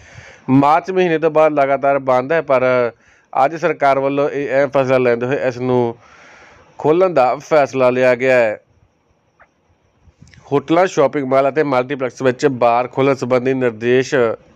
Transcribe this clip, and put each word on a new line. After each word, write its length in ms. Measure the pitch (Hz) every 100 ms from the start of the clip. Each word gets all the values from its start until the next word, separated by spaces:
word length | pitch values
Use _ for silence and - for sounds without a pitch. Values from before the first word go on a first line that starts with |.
| - - - - -
ਮਾਰਚ 400 | 131 143 160 170
ਮਹੀਨੇ 280 | 185 180 160
ਤੋਂ 120 | 165
ਬਾਅਦ 220 | 151 156
ਲਗਾਤਾਰ 460 | 147 135 139 139 139
ਬੰਦ 320 | 131 127 131
ਹੈ, 80 | 165
ਪਰ 500 | 143 131 127 127 120 - _ _ _
ਅੱਜ 220 | 139 139 160
ਸਰਕਾਰ 420 | 160 139 139 135
ਵੱਲੋਂ 300 | 139 139 143
ਇਹ 180 | 135 139
ਅਹਿਮ 220 | 131 143
ਫੈਸਲਾ 280 | 139 127 131
ਲੈਂਦੇ 280 | 123 117 123
ਹੋਏ 200 | 139 127
ਇਸ 100 | 123
ਨੂੰ 360 | 123 123 117 117 _ - - - - - _ -
ਖੋਲ੍ਹਣ 360 | 147 165 185
ਦਾ 200 | 151 123 131
ਫੈਸਲਾ 500 | - 156 135 131 127
ਲਿਆ 240 | 127 127
ਗਿਆ 200 | 120 131
ਹੈ। 260 | 127 113 104 _ _ _ _ _ _ _ _ _ _ _ _ _ _ _ _ - - -
ਹੋਟਲਾਂ, 340 | 139 - 165 185
shopping 400 | - 135 147 131
mall 200 | 135 139
ਅਤੇ 140 | 131
multiplex 600 | 147 127 127 139 127 -
ਵਿੱਚ 240 | 131 123 147
ਬਾਰ 380 | 123 120 117 123
ਖੋਲ੍ਹਣ 260 | - 135
ਸੰਬੰਧੀ 380 | 131 123 127 123
ਨਿਰਦੇਸ਼ 600 | 131 123 107 117 123 131 139 117 - _